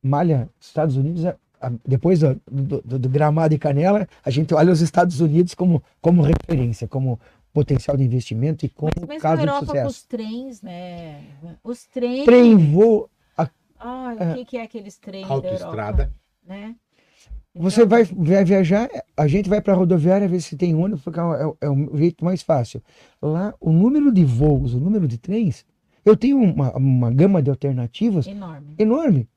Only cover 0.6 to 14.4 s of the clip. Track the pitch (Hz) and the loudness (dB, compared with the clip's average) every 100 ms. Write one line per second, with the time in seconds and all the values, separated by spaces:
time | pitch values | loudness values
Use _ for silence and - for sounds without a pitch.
0.6 | - - 156 135 139 170 170 185 _ _ | -10 -4 -2 -2 -2 -2 -6 -6 _ _
1.6 | 123 120 - 131 170 180 151 131 _ 135 | -10 -8 -4 -2 2 2 2 0 _ -6
2.6 | 135 135 113 131 127 139 151 156 160 151 | -4 -6 -6 -4 -2 0 2 2 2 0
3.6 | 151 139 175 208 190 _ - 131 156 156 | 0 0 2 0 -2 _ -4 -2 0 2
4.6 | 170 165 165 - 180 139 165 151 180 - | 4 4 2 2 0 2 0 2 0 0
5.6 | 180 160 - _ 165 175 147 160 - 160 | 0 0 -4 _ 2 4 4 0 0 -2
6.6 | 120 113 113 135 131 117 _ _ _ 151 | -2 -6 -8 -4 -4 -6 _ _ _ -4
7.6 | 143 135 - 143 131 127 - 110 139 156 | 0 -2 -2 -2 0 -2 -4 -4 -4 -4
8.6 | 147 _ 151 160 170 302 156 233 294 285 | -8 _ -6 -4 -4 -4 -2 0 0 -4
9.6 | 277 285 277 240 _ 233 220 226 269 226 | -4 -4 -4 -8 _ -10 -10 -10 -14 -16
10.6 | 190 175 180 170 165 143 147 143 165 165 | -16 -14 -14 -14 -16 -18 -20 -20 -20 -18
11.6 | 226 240 _ - 240 254 285 247 240 214 | -14 -14 _ -6 -4 2 6 8 8 8
12.6 | 156 156 226 214 - _ _ - 165 _ | 6 6 4 4 -2 _ _ -6 -6 _
13.6 | _ _ 233 254 254 226 175 160 | _ _ -14 -12 -10 -6 -6 -6